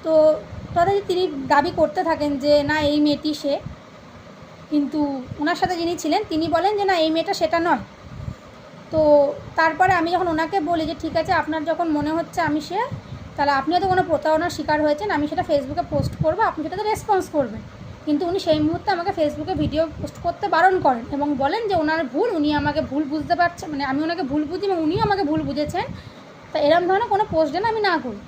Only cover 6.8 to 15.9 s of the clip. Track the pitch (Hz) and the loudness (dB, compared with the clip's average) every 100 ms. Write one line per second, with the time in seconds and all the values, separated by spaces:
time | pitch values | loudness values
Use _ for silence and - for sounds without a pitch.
6.8 | 392 359 320 320 320 392 320 330 339 269 | 2 2 2 2 0 0 0 2 2 0
7.8 | - - - - - - - - - - | -2 -16 -18 -12 -12 -12 -18 -20 -20 -20
8.8 | - 320 302 294 277 - - - 320 311 | -4 2 6 6 6 0 -8 0 2 4
9.8 | 370 370 330 349 359 311 320 392 320 339 | 4 4 2 0 0 0 0 -2 0 -2
10.8 | 311 330 330 330 320 339 302 320 302 320 | -2 -4 -4 -2 0 0 0 -4 -2 -2
11.8 | 339 302 294 320 320 - 320 302 - 370 | 0 0 0 -2 -4 -2 0 -2 -2 -4
12.8 | 508 - - - - - 285 277 269 349 | -4 -6 -12 -16 -14 -2 0 2 2 2
13.8 | 381 370 359 302 311 311 339 - 302 302 | 2 2 2 0 2 2 0 -4 -2 2
14.8 | 302 294 415 320 294 320 - 294 262 294 | 2 0 0 -2 -2 -2 0 0 0 -6
15.8 | 339 | -2